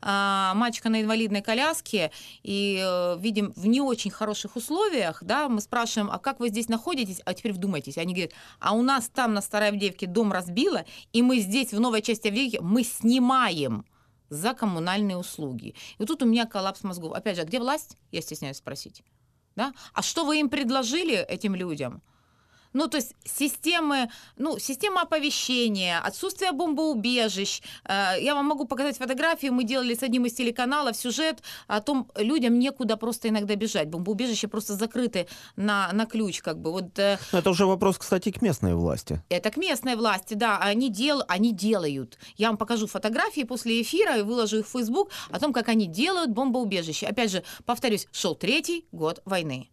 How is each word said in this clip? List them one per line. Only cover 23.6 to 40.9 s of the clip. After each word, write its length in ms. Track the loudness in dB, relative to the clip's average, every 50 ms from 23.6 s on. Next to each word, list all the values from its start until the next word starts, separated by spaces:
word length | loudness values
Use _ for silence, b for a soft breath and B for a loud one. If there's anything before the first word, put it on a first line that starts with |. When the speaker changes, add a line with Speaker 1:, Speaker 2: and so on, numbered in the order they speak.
| -2 0 0 2 2 2 2 0 0 -2 B B B B B
Speaker 1:
ну, 220 | -6 -4 -2 -2 -4
система 440 | -4 -6 -6 -2 -2 0 2 0 0
оповещения, 960 | 2 0 0 0 0 -2 -2 -2 0 0 2 2 2 2 0 0 0 0 0 -2
отсутствие 460 | -2 -4 -4 -6 -6 -4 -2 -2 -2 0
бомбоубежищ. 1080 | 0 0 0 0 2 2 0 0 0 0 0 2 2 2 0 0 -2 -4 -4 -4 -8 B B B B B -2
Э, 260 | 0 0 2 2 2 2
я 140 | 2 0 2
вам 120 | 2 2
могу 180 | 2 0 0 -2
показать 300 | -4 -2 -2 0 -2 -2 -4
фотографии. 500 | -4 -4 -2 0 2 2 2 2 0 0
Мы 140 | 2 2 2
делали 300 | 2 0 0 0 0 -2
с 80 | -2 0
одним 220 | 0 2 2 2
из 80 | 0 0
телеканалов 600 | 0 -2 -2 0 0 -2 0 0 0 0 0 -2
сюжет 460 | -2 -4 -4 -2 0 0 0 0 -2 B B B B B B
о 120 | -2 -2
том, 260 | 0 2 0 0 0 -4 -4
людям 420 | -2 0 2 2 2 4 4 4 4
некуда 380 | 4 2 0 -2 0 0 0
просто 320 | 0 0 -4 -4 -2 -2 0
иногда 260 | 0 0 0 0 -2
бежать. 320 | 0 0 0 0 0 -2 0
Бомбоубежища 600 | -2 -6 -2 -2 -2 0 0 0 0 -2 -2 -4
просто 260 | -4 -6 -4 -4 -4
закрыты 520 | -2 -2 -2 0 0 -2 0 0 -2 -4 B B B B B B
на, 340 | -2 0 2 2 2 0 2 2
на 140 | 0 0
ключ, 340 | 0 0 -2 -2 0 -2 -4 -4
как 160 | -4 -6 -4
бы. 120 | -4 -4
Вот, 280 | -4 -4 -4 -6 -2 2
э, 200 | 2 2 2 2 -2 0 0
Speaker 2:
Ну, 60 | 4
это 120 | 4 4
уже 140 | 4 6 6
вопрос, 320 | 4 6 6 4 2 2 2
кстати, 320 | 0 0 0 2 2 0
к 120 | -2 2 2
местной 320 | 2 2 2 2 2 4
власти. 460 | 4 2 2 0 -2 -4 -6 -6 -6 -4 _
Speaker 1:
Это 200 | -2 0 0 0
к 60 | -2
местной 400 | 0 0 0 0 0 0 -2 0
власти, 380 | 2 2 2 2 0 -2 -4 -2
да. 240 | 0 2 2 2 4
Они 300 | 4 2 2 2 2
дел-, 360 | 0